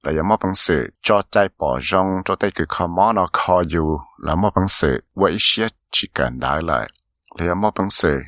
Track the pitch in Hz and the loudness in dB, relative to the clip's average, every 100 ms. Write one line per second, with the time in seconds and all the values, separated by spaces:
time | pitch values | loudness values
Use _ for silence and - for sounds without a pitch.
0 | - 78 90 107 95 95 - 80 58 _ | -2 -2 0 0 -2 -4 0 0 -2 _
1 | - 104 - 107 98 _ 78 64 - 95 | 2 2 2 2 2 _ -2 -2 0 0
2 | 95 92 92 95 101 - 80 - 90 87 | 2 -2 -4 -2 -2 -2 -4 -2 -2 2
3 | 104 107 90 - - 90 87 82 78 76 | 2 2 0 0 2 2 2 0 0 -2
4 | - - - 85 101 92 92 - 76 64 | -6 -10 -4 0 2 2 0 0 0 -2
5 | _ - 95 90 - - 110 _ _ - | _ 0 0 2 0 0 -2 _ _ -4
6 | - - 62 64 64 76 82 67 55 _ | -4 -2 -2 -2 -2 -2 0 -2 -4 _
7 | _ _ _ - 87 92 107 - 101 - | _ _ _ -6 -2 0 -2 0 -4 0
8 | 85 69 | 0 0